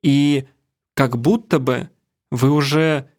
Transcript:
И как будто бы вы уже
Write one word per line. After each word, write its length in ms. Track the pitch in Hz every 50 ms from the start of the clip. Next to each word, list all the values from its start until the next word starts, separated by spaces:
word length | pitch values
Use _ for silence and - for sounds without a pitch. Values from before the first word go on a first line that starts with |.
| -
И 420 | 147 139 143 143 147 143 135 131 _ _ _ _ _ _ _ _ _ _
как 220 | - 139 127 123
будто 420 | 120 117 151 214 226 - _ - 156
бы 300 | 127 131 127 123 - - _ _ _ _ _ _ _ _
вы 200 | - 123 123 135
уже 580 | 147 151 143 139 147 151 160 160 156 143 135 _ _